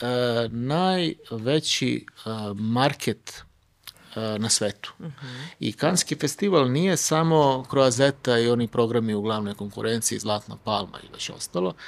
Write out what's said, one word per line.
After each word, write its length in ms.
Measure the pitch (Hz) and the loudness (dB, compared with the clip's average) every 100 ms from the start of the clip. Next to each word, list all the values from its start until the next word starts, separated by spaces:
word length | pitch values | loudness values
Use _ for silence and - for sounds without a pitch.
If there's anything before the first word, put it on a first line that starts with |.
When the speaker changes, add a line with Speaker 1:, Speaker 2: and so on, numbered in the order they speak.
| 123 123 123 117 113 | -2 0 2 0 -2
Speaker 1:
najveći, 1600 | 117 127 156 185 185 170 - - 117 117 156 - - 127 120 - - | -2 -2 2 2 2 0 -4 -8 -6 0 0 0 0 0 -2 -6 -14
e, 120 | 110 110 104 | -10 -8 -6
market, 920 | 101 110 120 143 143 - 107 - - - _ _ _ - - - | -4 0 2 2 2 -4 -4 -6 -18 -20 _ _ _ -20 -20 -14
e, 280 | 110 110 107 | -8 -4 -2
na 100 | 110 | 0
svetu. 440 | - 104 - - - | 0 0 -4 -12 -12
Speaker 2:
Mhm. 260 | 165 139 135 123 156 - | -14 -12 -12 -12 -14 -6
Speaker 1:
I 120 | 127 | -6
Kanski 440 | - 151 180 - 151 | 0 0 2 0 -2
festival 540 | 147 - 202 170 127 | -4 -2 2 4 4
nije 260 | 135 190 170 | 2 2 0
samo 680 | - 156 165 160 139 131 | 2 2 4 6 4 2
Croazeta 720 | 127 139 131 117 139 135 - 117 | 0 4 4 6 2 2 2 4
i 100 | 117 | 4
oni 200 | 120 113 | 2 2
programi 460 | 120 113 117 113 | 2 2 2 0
u 80 | 104 | 0
glavnoj 320 | 107 107 101 | 0 -2 -4
konkurenciji, 640 | 101 101 107 110 113 - 107 | -6 -10 -6 -2 -2 -2 -4
Zlatna 380 | 107 104 - 107 | -2 -4 -4 -10
palma 420 | - 104 90 - | -4 -2 -4 -12
i 120 | - | -18
već 180 | - - | -12 -12
ostalo. 440 | - - - 90 - | -10 -8 -4 -4 -4